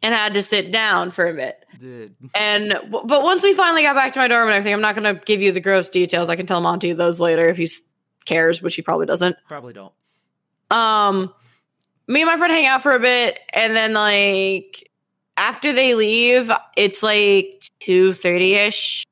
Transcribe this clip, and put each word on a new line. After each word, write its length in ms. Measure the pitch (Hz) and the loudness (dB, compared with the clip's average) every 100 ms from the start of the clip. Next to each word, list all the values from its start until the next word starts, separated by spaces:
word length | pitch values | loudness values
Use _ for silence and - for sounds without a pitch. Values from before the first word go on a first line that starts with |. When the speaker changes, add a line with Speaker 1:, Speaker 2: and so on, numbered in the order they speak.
Speaker 1:
And 120 | 220 | -2
had 180 | 226 214 | -2 0
to 80 | 202 | -2
sit 300 | 196 208 190 | -2 -2 -2
down 380 | 220 220 185 175 | -2 0 0 -2
for 160 | 180 175 | -2 -2
a 80 | |
bit. 280 | 160 131 - _ - | -2 -8 -10 _ -20
Speaker 2:
Dude. 380 | 127 123 107 95 131 | -18 -16 -18 _ -14
Speaker 1:
And, 360 | 202 214 208 208 | -6 -2 -2 -2
w-, 340 | 190 - 214 | -6 -4 -10
but 180 | 233 285 | 0 0
once 200 | 294 370 | 2 2
we 100 | 392 | 2
finally 300 | 381 359 330 | 4 2 2
got 120 | 294 269 | 2 2
back 180 | 262 | 0
to 40 | 262 | 0
my 80 | 254 | 2
dorm 180 | 233 226 | 2 2
and 80 | 208 | 0
everything, 160 | 202 | 0
I'm 80 | 202 | 0
not 140 | 214 | 0
gonna 200 | 208 214 | 0 -2
give 280 | 190 - 208 | -4 -2 0
you 100 | 202 | 2
the 80 | 185 | 0
gross 300 | 185 190 180 | 2 0 0
details. 400 | 185 180 175 170 | -2 0 0 -2
I 60 | 170 | -4
can 100 | 185 | -2
tell 140 | 180 | -2
Monty 300 | 170 175 175 | 0 -2 -4
those 260 | 170 175 170 | 0 0 0
later 280 | 170 165 165 | 0 2 2
if 100 | 175 | 0
he 60 | |
s-, 180 | 165 - _ _ _ _ | -2 -4 _ _ _ _
cares, 380 | - 165 165 165 | -4 0 2 0
which 140 | 175 165 | -4 -8
he 60 | |
probably 220 | 165 170 160 | -4 -4 -2
doesn't. 300 | 170 180 - _ | -2 -2 -4 _
Speaker 2:
Probably 280 | 147 123 | -18 -18
don't. 180 | 101 98 _ _ _ _ _ _ _ _ | -20 -20 _ _ _ _ _ _ _ _
Speaker 1:
Um, 640 | 220 226 214 202 196 185 _ _ _ _ _ _ _ - | -2 0 2 2 0 -4 _ _ _ _ _ _ _ -4
me 160 | 262 | 0
and 60 | 320 | 0
my 80 | 330 | 0
friend 140 | 339 | 0
hang 120 | 330 277 | 2 2
out 160 | 262 | 2
for 100 | 269 | 2
a 80 | 254 | 2
bit, 400 | 240 247 240 - _ | 2 2 0 -4 _
and 240 | - 226 220 | -2 0 0
then, 160 | 220 | 0
like, 1000 | 214 208 202 202 190 190 190 - - - _ _ _ _ - | 0 2 2 2 0 -2 -4 -8 -20 -20 _ _ _ _ -4
after 360 | 202 214 294 | -4 -2 -2
they 220 | 254 262 | 2 2
leave, 560 | 233 214 226 240 247 233 226 - - | 2 2 2 4 2 2 -4 -4 -2
it's, 260 | 202 196 | 0 0
like, 600 | 220 208 208 196 190 - - _ | 0 2 4 2 0 -8 -14 _
two 320 | - 185 190 | 0 4 4
thirty-ish. 920 | 180 180 175 185 202 208 214 - - - | 2 -2 0 2 2 0 -2 -6 -8 -12